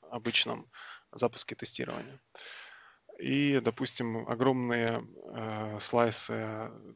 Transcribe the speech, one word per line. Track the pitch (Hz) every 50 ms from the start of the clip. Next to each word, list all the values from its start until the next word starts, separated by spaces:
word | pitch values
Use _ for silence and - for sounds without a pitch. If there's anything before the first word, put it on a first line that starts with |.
| - -
обычном | 120 120 117 117 117 - - 120 117 - - - - - - - - - - _
запуске | - - 123 117 - - - - -
тестирования. | - 113 - - - 123 - 120 117 117 131 135 - _ _ - - - - - - - - - - - - - _ _ - - -
И, | - 131 135 139 143 143 143 131
допустим, | 117 117 110 - 135 - - - 123 117 113 113 123 123
огромные, | 123 113 127 135 131 127 123 120 120 120 117 113 113 117 110 110 - - - - -
э, | 117 110 110 107 107 110 107 104 104
слайсы, | - - - 120 120 113 110 - - - 117
э, | 110 110 110 110 110 113 117 117 - 107 - -